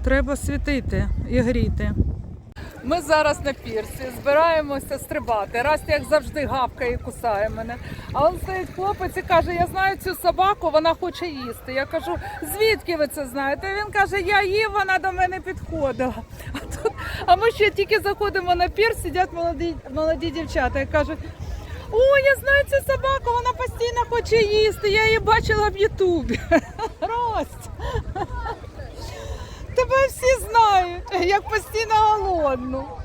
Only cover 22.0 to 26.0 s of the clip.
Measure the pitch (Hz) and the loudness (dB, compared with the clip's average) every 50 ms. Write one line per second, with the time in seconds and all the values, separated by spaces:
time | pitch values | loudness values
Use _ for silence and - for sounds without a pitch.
22 | 508 539 554 554 523 554 554 494 480 539 554 571 554 - - 554 539 - 539 523 | 6 6 6 6 6 6 4 4 4 4 4 4 4 4 0 0 2 0 -2 0
23 | 523 539 539 539 523 466 466 480 480 494 494 - 508 480 - - 466 480 466 480 | 0 0 0 0 0 0 0 0 0 0 -2 -2 -4 -6 -4 -4 -4 -2 0 -2
24 | 480 466 480 466 - - 427 466 440 415 415 427 427 427 370 - - 415 392 427 | -2 0 0 -2 0 2 4 4 4 4 4 4 4 2 2 0 0 2 4 4
25 | 440 440 440 453 427 415 440 440 - - 440 427 415 415 - 392 392 440 - - | 4 4 4 2 4 4 4 4 4 2 2 2 2 0 2 2 0 0 2 2